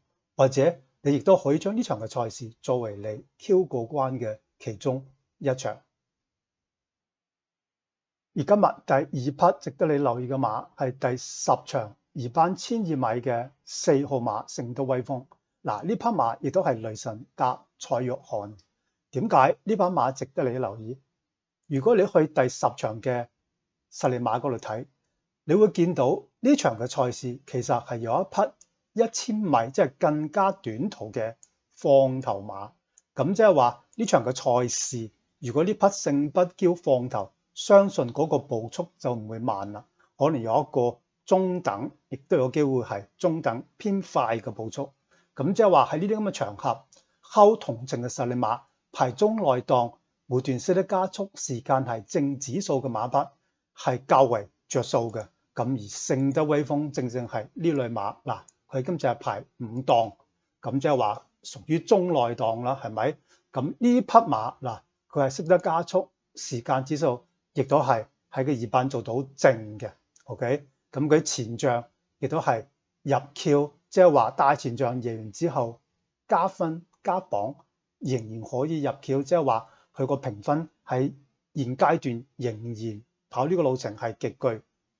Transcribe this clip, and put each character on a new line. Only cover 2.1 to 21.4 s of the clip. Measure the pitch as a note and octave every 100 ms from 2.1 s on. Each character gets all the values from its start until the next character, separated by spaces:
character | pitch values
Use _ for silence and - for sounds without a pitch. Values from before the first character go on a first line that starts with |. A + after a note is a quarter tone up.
| - A2+
事 | - A2+ -
作 | - B2
為 | A2+ G2+
你 | G#2 A2 - _
Q | - F#3 F#3
過 | B2+ A2+
關 | D3+ C3 C3
嘅 | A2+ G#2+ _ _
其 | - G#2
中 | C#3+ C3 C3+ _ _ _
一 | C#3
場。 | C3 G#2+ G#2 _ _ _ _ _ _ _ _ _ _ _ _ _ _ _ _ _ _ _ _ _ _ _ _ _ G3+
而 |
今 | C3+ G#3
日 | F3+ - -
第 |
二 | C3+ D#3
匹 | C#3 B2+ C#3 F3 F#3+
值 | -
得 | - E3+
你 |
留 | C#3+ C#3+ A#2+
意 | B2
嘅 | C3+
馬 | A#2+ A2+ - -
係 | C3 B2+
第 | A2 B2+
十 | - - - B2+ -
場 | C#3 G#2+ - _ -
二 | A#2+
班 | C#3+ E3+ F#3+
千 | - A#3
二 | F#3
米 | D3 B2 A#2+
嘅 | C3 A#2 B2+ _
四 | - - - C#3 C#3
號 | C#3
馬 | A#2 G#2 -
聖 | - A#2+
都 | B2
威 | C3+ B2+
風。 | B2 C3 - _ _ _
嗱， | E3+ G#2
呢 | D#3 A3+
匹 |
馬 | A#3 G3+ A#2 A#2
亦 | C#3+
都 | D#3
係 | D#3+ A2+
雷 | A2 A2
神 | B2 G#2+ - -
搭 | C3 B2 _ _
蔡 | - B2
約 | B2+ B2
翰。 | - A2+ G#2 G#2 _ _ _ _ _
點 | C3 G#3+
解 | F3 C3 -
呢 | - G#3
匹 |
馬 | F3+ F3 B2
值 | C3 C3
得 | -
你 | C3+ B2
留 | A#2+ A2+
意？ | A2 C3+ _ _ _ _